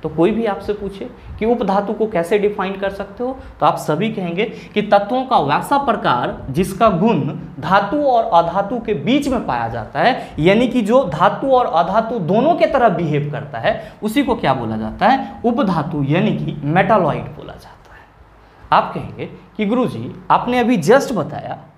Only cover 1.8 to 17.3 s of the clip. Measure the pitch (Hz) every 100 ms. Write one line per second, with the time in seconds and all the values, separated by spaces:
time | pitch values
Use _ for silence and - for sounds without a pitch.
1.8 | 196 214 220 175 170 208 202 208 185 196
2.8 | 196 190 196 - 247 269 - - 147 -
3.8 | - 202 220 220 180 170 233 - - -
4.8 | 214 202 202 254 254 220 143 151 180 285
5.8 | 269 214 175 123 143 214 - 135 190 -
6.8 | 226 180 214 190 131 214 - - 151 196
7.8 | 202 302 294 240 226 175 170 180 196 247
8.8 | 220 196 135 277 269 - - 123 117 117
9.8 | 110 135 180 254 - - 156 202 247 254
10.8 | 202 247 247 - 185 - 277 254 240 160
11.8 | 175 196 226 240 156 202 277 349 320 277
12.8 | 240 165 170 147 143 127 107 117 131 -
13.8 | - - 214 214 277 240 160 127 117 110
14.8 | 110 107 196 - - - 226 247 220 165
15.8 | 143 151 135 160 214 - - - 139 170
16.8 | 208 220 165 123 120